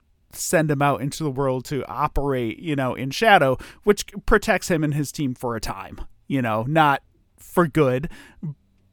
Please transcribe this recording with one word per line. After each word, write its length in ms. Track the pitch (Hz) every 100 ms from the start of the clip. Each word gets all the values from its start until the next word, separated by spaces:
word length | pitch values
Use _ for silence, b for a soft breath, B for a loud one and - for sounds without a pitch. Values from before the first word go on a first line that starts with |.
| _ _ _
send 400 | - - 170 156
him 100 | 139
out 200 | 143 117
into 220 | 143 - 156
the 60 |
world 340 | 131 139 127 -
to 200 | 143 -
operate, 680 | 120 147 - 139 131 117 -
you 160 | 170 139
know, 200 | 127 -
in 160 | 131
shadow, 460 | - 226 190 139 127 B B
which 220 | 208 202 - 202 -
protects 440 | 208 - 185 -
him 120 | 165
and 100 | 151
his 180 | 147 135
team 240 | - 135 123
for 220 | 123 113
a 40 |
time, 380 | - 98 92 - - - -
you 140 | 135
know, 220 | 117 107 123
not 360 | 160 151 139 _ _ _ _
for 300 | - 180 170
good, 420 | 160 135 127 165 B B B 160 - _ _ _